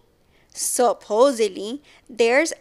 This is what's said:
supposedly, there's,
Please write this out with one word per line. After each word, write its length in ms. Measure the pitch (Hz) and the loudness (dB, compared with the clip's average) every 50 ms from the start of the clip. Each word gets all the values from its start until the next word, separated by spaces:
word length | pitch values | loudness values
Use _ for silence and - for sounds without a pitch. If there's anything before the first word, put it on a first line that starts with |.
| _ _ _ _ _ _ _ _ _ _ - | _ _ _ _ _ _ _ _ _ _ -12
supposedly, 1300 | - - - - - 247 214 185 - - - 208 226 262 285 247 226 220 196 185 196 196 214 254 285 _ _ - _ _ - | -8 -8 -4 -2 0 0 0 0 -2 -6 -2 2 4 4 4 4 0 -2 -2 -4 -6 -10 -10 -10 -12 _ _ -20 _ _ -8
there's, 440 | 240 - 233 226 247 285 330 311 - - | -2 0 2 2 2 2 0 -2 -4 -6